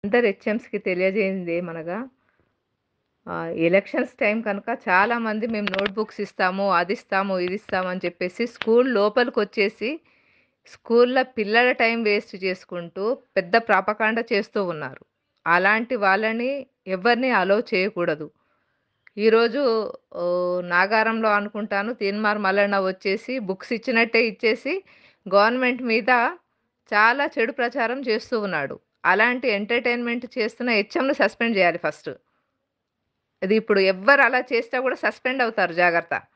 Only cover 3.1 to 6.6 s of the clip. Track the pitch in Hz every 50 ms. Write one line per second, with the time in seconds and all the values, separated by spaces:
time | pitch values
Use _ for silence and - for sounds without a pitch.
3.1 | _ _ _ 170 175 165 165 165 170 175 165 170 175 196 196 - - - - -
4.1 | _ - 254 208 214 226 226 220 196 202 - - 233 233 - - 180 185 202 226
5.1 | 233 233 233 220 214 220 208 240 226 214 208 202 190 196 196 202 190 220 214 -
6.1 | - - 202 - - - 190 185 185 190